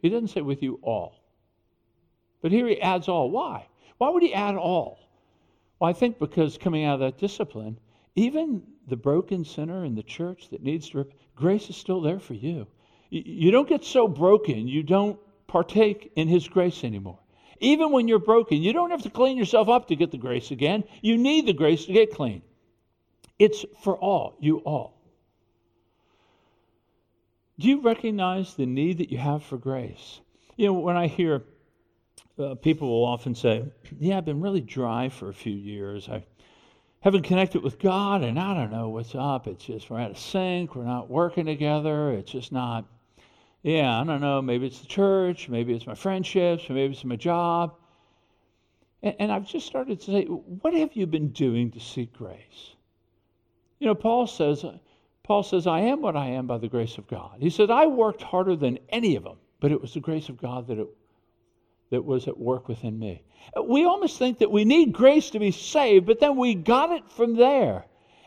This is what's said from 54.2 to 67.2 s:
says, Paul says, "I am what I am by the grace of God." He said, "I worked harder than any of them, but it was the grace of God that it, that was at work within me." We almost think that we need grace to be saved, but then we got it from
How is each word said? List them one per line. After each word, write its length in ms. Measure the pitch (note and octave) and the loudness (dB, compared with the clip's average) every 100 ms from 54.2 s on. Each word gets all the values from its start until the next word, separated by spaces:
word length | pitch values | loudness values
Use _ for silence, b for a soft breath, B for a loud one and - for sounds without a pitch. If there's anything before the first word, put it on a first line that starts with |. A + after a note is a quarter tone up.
| A#3 | 0
says, 360 | - D3 C#3+ D3 - _ _ _ _ | 0 0 -2 -6 -14 _ _ _ _
Paul 180 | - G#3 | -2 0
says, 240 | - F#3 F3 | 0 0 0
"I 140 | E3 | 2
am 200 | A3+ D4 | 2 0
what 140 | A3 D3+ | -2 -2
I 120 | C3 | -4
am 180 | C3 B2+ | -4 -4
by 140 | A#2 | -4
the 80 | A2+ | -4
grace 320 | A#2+ A2+ - | -4 -4 -8
of 80 | - | -12
God." 300 | G2 - G#2 | -12 -12 -2
He 100 | E3 | 2
said, 220 | E3+ G#3 | 4 4
"I 160 | B3 D#4+ | 6 6
worked 340 | B3+ G#3+ - | 6 2 0
harder 340 | - F#3 F#3+ E3 | -2 0 2 2
than 220 | C3 B2+ - | 0 -2 -4
any 260 | A3+ A3 A#2 | -2 0 0
of 80 | |
them, 140 | E2+ - _ _ | -4 -16 _ _
but 120 | D3 | 0
it 100 | D3 | 0
was 140 | B2 D3+ | -2 -8
the 40 | |
grace 300 | D#3+ D#3 D3 | -6 -6 -6
of 80 | B2 | -10
God 300 | B2 B2 A#2+ | -8 -8 -6
that 120 | G#2+ | -6
it, 80 | G#2+ - _ _ _ _ _ _ _ _ _ | -6 -12 _ _ _ _ _ _ _ _ _
that 120 | - | -4
was 240 | - B2+ - | -2 -4 -4
at 120 | - | -6
work 280 | A#2+ B2+ - | -4 -4 -6
within 300 | A2+ A2+ A2 | -10 -8 -8
me." 260 | G#2+ E2+ _ b b - | -8 -10 _ b b -6
We 220 | - C#4 E4+ | 0 2 4
almost 320 | G4+ F4 - | 2 -2 -2
think 220 | B3+ - | -2 2
that 120 | G#3+ | 2
we 140 | G#3 G#3+ | 4 6
need 280 | E4 C4+ | 6 6
grace 360 | F#3 C4 D4+ - | 6 6 6 2
to 100 | A3 | 0
be 120 | G3+ | 0
saved, 560 | - - D4+ B3+ G3 F3+ | 0 0 2 8 8 8
but 120 | A3+ | 4
then 180 | D4 C4 | 4 4
we 180 | B3 F#3 | 0 2
got 360 | D#3 B3+ E4 | 2 4 2
it 160 | E4+ - | -2 -6
from 240 | - | -2